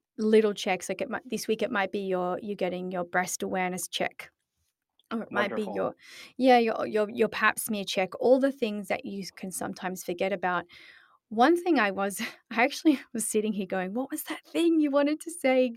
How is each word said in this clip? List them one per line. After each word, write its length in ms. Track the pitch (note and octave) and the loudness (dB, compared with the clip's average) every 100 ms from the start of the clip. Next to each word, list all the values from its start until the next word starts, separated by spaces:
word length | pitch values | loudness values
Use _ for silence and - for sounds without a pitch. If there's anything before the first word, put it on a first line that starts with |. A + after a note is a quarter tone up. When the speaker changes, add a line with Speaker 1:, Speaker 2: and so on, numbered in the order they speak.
| _ - | _ -2
Speaker 1:
little 380 | G#3+ G#3+ G#3+ | 4 6 6
checks. 340 | G3+ G3+ F#3 - | 2 -2 -2 -2
Like, 120 | G3 | -6
it 80 | - | -4
might, 180 | G#3+ - | -6 -6
this 180 | G#3+ - | -6 -2
week, 120 | A3 | -2
it 80 | G#3+ | 0
might 220 | G3+ F#3+ | 0 -2
be 60 | G#3 | -2
your, 380 | F#3+ F3+ F3+ F3+ | -2 -2 -2 -4
you're 140 | G#3 G3 | -6 -4
getting 340 | F3+ F3+ F#3 | -4 -4 -6
your 140 | F#3 | -6
breast 380 | F3 F#3 F3+ - | -2 -2 -2 -4
awareness 460 | G3 F#3+ F3+ F3+ - | -4 -2 -2 -4 -6
check. 420 | - - - - _ _ _ _ _ _ _ - | -4 -4 -6 -20 _ _ _ _ _ _ _ -10
Or 100 | A3+ | -8
it 80 | - | -6
might 240 | G3+ G#3 | -2 -2
be 80 | A3 | -2
Speaker 2:
Wonderful. 100 | G#3+ G3 | -4 -4
Speaker 1:
your, 180 | F#3+ - - - - - | -4 -6 -18 -20 -14 2
yeah, 220 | C4 B3 | 6 6
your, 280 | A3+ - A#2+ | 6 0 -2
your, 220 | G#2+ G#2 | 0 0
your 180 | A#2+ - | 0 0
pap 300 | - B2+ - | 2 0 0
smear 260 | - G#3 | -4 -4
check, 340 | F#3+ - F#3 - | -2 -2 -2 2
all 200 | A#3 C4 | 4 6
the 100 | C#4 | 4
things 380 | C#4 G#3+ G#3 G3 | 0 -4 -4 -6
that 160 | - | -6
you 200 | G#3+ G3 F#3 - | -6 -10 -10 -12
can 160 | F#3+ | -10
sometimes 500 | - F#3+ F#3+ F#3 F#3 | -8 -8 -6 -8 -8
forget 300 | - F3 F#3+ | -6 -2 -2
about. 320 | G3 F3+ F3 - - - - _ _ - | -2 -2 -2 -4 -14 -20 -20 _ _ -6
One 280 | A3 C4+ F4 | 4 4 4
thing 160 | F4 C#4 | 4 2
I 120 | G3+ | 2
was, 300 | F#3+ G3 F#3+ A3+ - | 0 -4 -4 -10 -12
<laughs> 140 | - | -6
I 140 | A3+ | 0
actually 340 | C4 - D#4+ C4 - | 2 2 2 2 0
was 120 | A3+ - | -6 -2
sitting 240 | G#3+ G#3+ | 0 0
here 140 | G3+ F#3 | -2 -4
going, 260 | F#3 F#3 | -4 -4
"What 160 | A3 C4+ | -4 -6
was 120 | D4+ | -6
that 160 | - D4+ - | -8 -10 -6
thing 340 | D4+ E4+ D#4+ | 0 4 4
you 100 | D4 | 4
wanted 300 | C#4 C#4+ D4+ | 4 2 0
to 100 | E4 | -6
say? 380 | E4 C4 C4 B3+ | -2 2 4 2